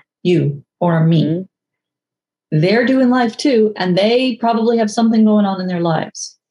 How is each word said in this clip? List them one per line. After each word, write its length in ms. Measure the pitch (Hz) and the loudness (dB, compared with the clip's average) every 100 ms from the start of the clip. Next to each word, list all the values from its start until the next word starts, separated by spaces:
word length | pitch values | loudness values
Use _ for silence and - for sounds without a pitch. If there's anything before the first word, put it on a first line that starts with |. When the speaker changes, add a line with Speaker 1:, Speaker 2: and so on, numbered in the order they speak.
| _ _ | _ _
Speaker 1:
you 400 | 175 170 143 139 - - | 0 0 0 -6 -12 -4
or 260 | 175 165 160 | -2 0 2
me. 180 | 165 | 2
Speaker 2:
Mm-hmm. 1400 | 151 165 190 _ _ _ _ _ _ _ _ _ - 156 | 0 -4 -8 _ _ _ _ _ _ _ _ _ -4 -2
Speaker 1:
They're 260 | 180 220 247 | 2 0 0
doing 240 | 262 247 | 0 2
life 280 | 254 233 - | 0 -2 -2
too, 360 | 294 233 214 208 | 0 2 0 -2
and 180 | 185 180 | -2 0
they 420 | 208 247 262 226 | 2 0 0 -2
probably 420 | 233 220 220 233 | -2 0 0 0
have 120 | 214 | -2
something 320 | 233 226 220 | 0 0 2
going 220 | 214 208 202 | 4 2 0
on 160 | 190 | -2
in 60 | 185 | -4
their 140 | 175 | -2
lives. 560 | 170 156 - - - _ _ | -2 -2 -4 -12 -18 _ _